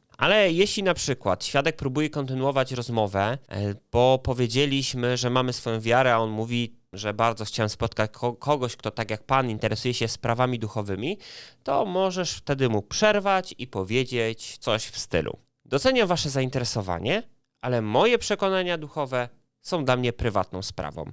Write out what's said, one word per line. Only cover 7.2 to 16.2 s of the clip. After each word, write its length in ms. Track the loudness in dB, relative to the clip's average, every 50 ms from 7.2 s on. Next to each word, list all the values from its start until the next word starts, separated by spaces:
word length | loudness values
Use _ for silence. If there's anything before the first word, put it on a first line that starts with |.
| 2 0 0 -2 -6
chciałem 260 | -6 -2 -2 -2 -2
spotkać 400 | -2 -2 -4 -2 0 0 -2 -2
ko-, 220 | -2 -4 -4 -4
kogoś, 440 | -4 -2 -2 0 0 0 0 -4 -6
kto 140 | -6 -8 -8
tak 200 | -4 -4 -4 -4
jak 120 | -4 -6
pan 280 | -2 0 2 2 2 0
interesuje 440 | -2 0 0 -2 -2 0 -2 -2 -2
się 140 | 0 -2 -2
sprawami 500 | -4 -4 -2 -2 0 2 2 0 0 -2
duchowymi, 600 | -4 -4 -4 -4 -4 -4 -4 -4 -4 -6 -6 -8 -10 -18 -18 -18 -20 -20 -20 _
to 220 | -4 0 0 2 2
możesz 480 | 0 0 0 0 0 0 -2 -4 -4
wtedy 360 | -6 -6 -4 -4 -2 0 2 2
mu 140 | 2 0
przerwać 720 | -2 -2 -2 2 4 4 4 4 2 2 0 0 0 -4 -10 -12
i 80 | -12
powiedzieć 920 | -8 -6 -6 -2 0 0 0 0 0 0 0 0 0 -2 -6 -10 -14 -14 -6
coś 280 | -2 0 0 0 0
w 120 | -4 -8 -8
stylu: 400 | -6 -2 -2 -2 -2 -2 -6 -12 _ _ _ _ _
„Doceniam 440 | -2 -2 2 2 4 4 4 4 2
wasze 220 | 2 0